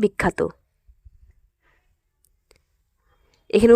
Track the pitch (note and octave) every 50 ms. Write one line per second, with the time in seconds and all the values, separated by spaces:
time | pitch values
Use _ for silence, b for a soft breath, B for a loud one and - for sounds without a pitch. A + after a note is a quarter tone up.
0 | G#3+ G3 - - - F#3 - - D#3+ E3 - _ _ _ _ _ _ - - _
1 | - - - _ _ - _ _ _ _ _ _ _ _ _ _ _ _ _ _
2 | _ _ _ _ _ _ _ _ _ _ _ _ _ _ _ _ _ _ _ _
3 | _ _ _ _ _ _ _ _ _ - - G#3 A3 A#3 A#3